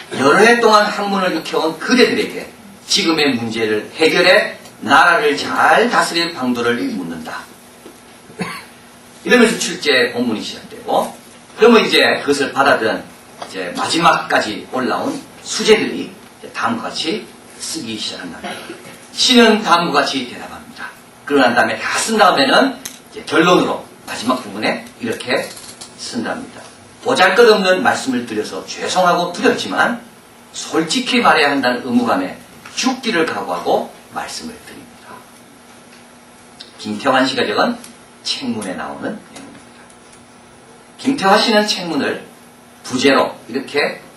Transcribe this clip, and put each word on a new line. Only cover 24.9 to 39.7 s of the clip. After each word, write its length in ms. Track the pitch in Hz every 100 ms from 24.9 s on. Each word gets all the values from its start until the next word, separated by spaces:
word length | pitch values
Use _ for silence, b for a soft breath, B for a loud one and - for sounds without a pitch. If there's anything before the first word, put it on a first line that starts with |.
| -
이렇게 480 | - - - - - - - - - -
쓴답니다. 600 | - 240 - - - - - - - -
보잘것없는 800 | - 175 185 214 233 202 185 185
말씀을 420 | - - 135 120 117
드려서 400 | 107 - 95 -
죄송하고 640 | - - 180 180 175 175
두렵지만 680 | - 254 - - 180 - 240 - - - - -
솔직히 680 | - - 156 165 254 - 247
말해야 300 | 180 156 143
한다는 320 | 139 127 120
의무감에 520 | 127 120 120 95 92 - - - -
죽기를 520 | - 254 240 226 175 160
각오하고 680 | - - - - - - - -
말씀을 420 | - - - 80 - -
드립니다. 420 | - - - - - - - - - - - - - - - - - - - - -
김태환 460 | - - - 135 -
시가 200 | - -
적은 300 | - - - - - - -
책문에 500 | - - 247 220 -
나오는 280 | 82 71 71
내용입니다. 580 | - 214 - - - - -